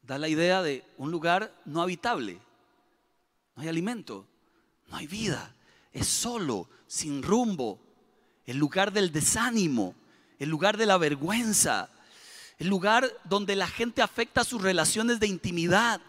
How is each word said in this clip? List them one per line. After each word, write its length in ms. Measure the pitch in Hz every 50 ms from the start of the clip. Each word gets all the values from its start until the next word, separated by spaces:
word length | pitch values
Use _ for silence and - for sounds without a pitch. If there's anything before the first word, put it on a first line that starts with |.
Da 160 | - 120 131
la 100 | 139 156
idea 340 | 160 156 156 170 180 185 190
de 220 | 180 151 139 127 - _ _
un 140 | - 131 151
lugar 420 | 170 165 156 170 175 190 214 214 - _ _
no 180 | - 143 165
habitable. 600 | 175 185 180 170 - 233 233 170 120 98 87 92 _ _ _ _ _ _ _ _ _ _ _ _ _ _ _ _ _ _ _ _ _ _ _
No 60 | -
hay 80 | 147 160
alimento, 560 | 165 165 175 220 247 220 160 - 113 95 - _ _ _ _ _ _ _ _ _ _ _ _
no 100 | _ -
hay 100 | - 165
vida. 480 | 147 180 214 226 202 143 113 - - - _ _ _ _ _ _ _ -
Es 140 | 139 -
solo, 640 | - - - - 233 240 226 185 139 113 95 82 _ _ _ _
sin 340 | _ - - - 151 143 139
rumbo. 580 | 120 143 196 240 247 220 196 147 127 110 92 - _ _ _ _ _ _ _ _ _ _ _ _ _
El 120 | - 123
lugar 340 | 139 151 139 - 190 196 208
del 200 | 196 208 196 175
desánimo, 800 | 147 151 - - - 220 226 247 233 226 185 156 131 113 98 - - _ _ _ _ _ _ _ _ _
el 100 | 139 156
lugar 260 | 160 147 175 202 214
de 100 | 208 226
la 120 | 208 190
vergüenza, 920 | 180 165 147 147 135 139 170 208 233 240 220 202 - - 156 117 98 90 - _ _ - - - - - - - - - - -
el 100 | _ 151
lugar 420 | 185 202 180 170 208 220 240 262 254 - - -
donde 300 | 165 190 202 202 185 202
la 120 | 196 185
gente 340 | 175 - - 233 240 - -
afecta 420 | 226 - - - 233 - - 262 233
sus 180 | - 247 220
relaciones 580 | 185 190 185 170 156 151 - 214 220 240 240 220
de 80 | 214
intimidad 720 | 208 190 165 - 180 175 170 165 170 180 202 233 233 214 180 -